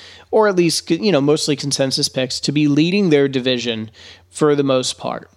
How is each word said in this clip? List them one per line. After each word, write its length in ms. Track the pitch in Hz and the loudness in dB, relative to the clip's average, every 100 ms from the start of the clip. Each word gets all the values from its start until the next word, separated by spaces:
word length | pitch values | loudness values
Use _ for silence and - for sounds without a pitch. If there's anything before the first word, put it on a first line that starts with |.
| - - - | -20 -20 -2
or 180 | 220 214 | 2 2
at 80 | 185 | 2
least, 320 | 170 147 - | 0 0 -2
you 220 | 165 208 | -2 2
know, 80 | 160 | 2
mostly 360 | 143 151 156 143 | 2 0 0 -4
consensus 520 | 143 139 135 131 143 | -4 -2 -2 -2 -4
picks 320 | - 127 - | -4 -4 -4
to 120 | - | -4
be 160 | 143 147 | 0 2
leading 420 | 143 165 196 196 | 2 2 2 2
their 180 | 147 139 | 4 2
division 640 | 131 123 123 117 113 110 - - - _ | 0 -2 -2 -2 -6 -8 -14 -20 -20 _
for 240 | - 151 | 0 2
the 80 | 147 | 2
most 340 | 139 131 123 - | 2 0 -2 -8
part. 320 | 127 120 - | -8 -10 -14